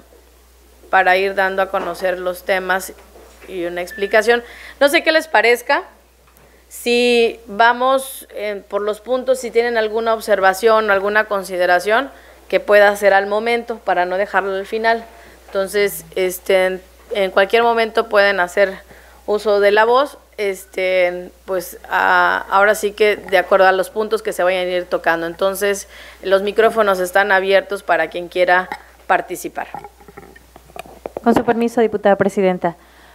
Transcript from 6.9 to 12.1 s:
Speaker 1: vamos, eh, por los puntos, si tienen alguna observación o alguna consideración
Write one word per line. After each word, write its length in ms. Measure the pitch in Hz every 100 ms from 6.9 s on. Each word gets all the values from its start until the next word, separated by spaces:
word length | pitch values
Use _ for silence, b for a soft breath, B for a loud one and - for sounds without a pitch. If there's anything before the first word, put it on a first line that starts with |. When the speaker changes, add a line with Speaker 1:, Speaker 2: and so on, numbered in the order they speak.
| 240 240 240 226 - -
Speaker 1:
vamos, 840 | 202 233 240 254 269 262 - -
eh, 280 | - 208 202 -
por 140 | 202
los 180 | 208 208
puntos, 380 | - 254 254 254
si 120 | 233
tienen 280 | 226 240 233
alguna 340 | 220 220 226
observación 760 | 220 214 196 190 185 226 220 214
o 20 |
alguna 320 | 196 196 214
consideración 880 | 214 196 180 180 180 180 190 226 269